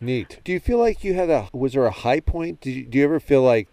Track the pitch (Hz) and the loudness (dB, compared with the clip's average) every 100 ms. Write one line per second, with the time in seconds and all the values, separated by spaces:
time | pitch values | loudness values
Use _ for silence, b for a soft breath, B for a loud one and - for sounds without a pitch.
0 | 120 127 - - - 180 - 240 233 214 | -6 -6 -6 -12 -8 -6 -2 0 0 0
1 | 202 185 175 143 101 131 131 135 120 - | -4 -2 2 0 -2 -4 -2 0 0 0
2 | 120 147 - 170 165 165 135 127 120 131 | -2 0 -2 -4 -6 -8 -10 -10 -2 2
3 | 143 160 - 139 127 117 101 | 2 2 2 4 6 2 0